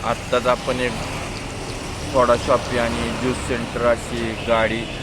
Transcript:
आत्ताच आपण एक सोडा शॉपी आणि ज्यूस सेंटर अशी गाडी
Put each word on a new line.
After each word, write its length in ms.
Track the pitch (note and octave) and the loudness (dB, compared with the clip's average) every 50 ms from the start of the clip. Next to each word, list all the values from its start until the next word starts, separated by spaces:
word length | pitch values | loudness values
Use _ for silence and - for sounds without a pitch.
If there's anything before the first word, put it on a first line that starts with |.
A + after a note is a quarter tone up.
| A2 | 0
आत्ताच 420 | A2+ A#2 - - - B2+ B2 A2+ | -2 -2 -2 -2 0 0 2 4
आपण 340 | B2 B2 A#2 - C3+ B2+ B2+ | 4 2 2 2 -2 0 0
एक 120 | B2+ A#2 A2+ A2 - - - - - - - - - - - - - - - - - - - - - - | 0 -2 -2 -4 -6 -6 -6 -6 -6 -6 -8 -8 -8 -8 -8 -8 -8 -8 -8 -8 -8 -8 -6 -6 -6 0
सोडा 220 | - C3+ B2 A#2+ A#2+ A#2 - | 4 4 6 6 6 4 4
शॉपी 320 | - C3 A#2+ - - B2+ B2 | 2 2 2 2 0 0 0
आणि 320 | A#2 A#2 A#2 A#2 A#2 A#2 A2+ A2+ | 0 0 0 -2 -2 -2 -2 -2
ज्यूस 140 | A#2+ B2+ B2 | 0 -2 -2
सेंटर 500 | - - - C3 A#2 A#2 - - A#2+ A#2+ | -2 -2 -2 -2 -2 -4 -4 -4 2 4
अशी 460 | A#2+ A#2 A2+ - - B2 A#2 A#2 A2+ A2 G#2 - A#2+ | 4 4 2 0 -6 -4 -4 -2 -4 -4 -4 0 2
गाडी 340 | A#2 A2+ A2+ G#2+ A2 A2+ A2+ - - - | 4 4 4 2 0 -2 -4 -4 -6 -6